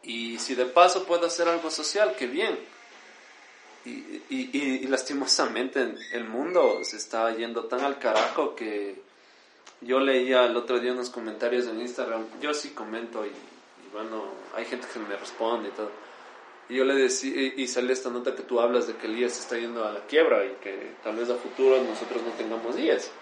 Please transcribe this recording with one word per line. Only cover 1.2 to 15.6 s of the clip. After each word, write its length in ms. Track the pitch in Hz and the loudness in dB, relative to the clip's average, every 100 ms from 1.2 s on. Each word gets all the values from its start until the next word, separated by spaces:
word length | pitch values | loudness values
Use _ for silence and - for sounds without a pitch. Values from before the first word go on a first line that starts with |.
| 170 | 0
hacer 220 | 170 170 | 2 2
algo 240 | 170 156 | 2 -2
social, 440 | 156 151 202 208 - | -4 -4 2 2 2
qué 80 | 123 | -4
bien. 320 | 143 214 156 - - - - - - - - - - - - | -2 -2 -4 -8 -20 -20 -20 -20 -20 -20 -20 -20 -20 -20 -20
Y, 60 | 123 | -14
y, 340 | 117 107 104 - | -14 -12 -14 -8
y, 300 | 131 123 135 139 131 | -6 -2 -2 0 -2
y 40 | 131 | 0
lastimosamente 1080 | 131 - 139 135 - 131 117 131 139 120 107 - | 0 0 -4 0 2 2 0 -2 0 -2 -4 -8
el 140 | 120 113 | -8 -4
mundo 560 | 113 156 180 131 98 | -4 2 6 6 4
se 140 | - 110 | -4 -8
está 340 | - 117 113 113 | -6 0 0 0
yendo 280 | 117 117 113 | -4 -4 -4
tan 160 | 127 | -2
al 160 | 139 131 | -2 0
carajo 560 | 120 110 113 - 143 - | 2 4 2 0 -2 -2
que 460 | 110 104 101 92 - _ _ - _ _ - - | -6 -4 -6 -10 -18 _ _ -20 _ _ -20 -16
yo 180 | 120 131 | 0 2
leía 460 | 135 131 127 127 123 | 4 4 6 6 6
el 100 | 117 | 4
otro 240 | 117 123 | 2 0
día 120 | 120 | 2
unos 180 | 123 123 | -2 -4
comentarios 560 | - 110 107 120 123 120 | -6 -8 -2 0 2 0
en 160 | 110 | -4
Instagram. 440 | 123 127 113 113 110 113 | -6 -6 -4 -4 -8 -8
Yo 140 | 147 | -4
sí 160 | 147 135 | -4 -6
comento 560 | - 110 113 113 113 101 | -10 -8 -8 -8 -6 -8
y, 40 | |
y 600 | 95 - - - - 98 | -10 -18 -20 -20 -20 -14
bueno, 340 | 104 110 110 98 95 - - | -10 -8 -8 -8 -12 -10 -8
hay 100 | 117 | -6
gente 220 | 123 - | -8 -8
que 60 | 117 | -10
me 160 | 104 101 | -8 -8
responde 520 | - - 113 117 | -10 -4 0 0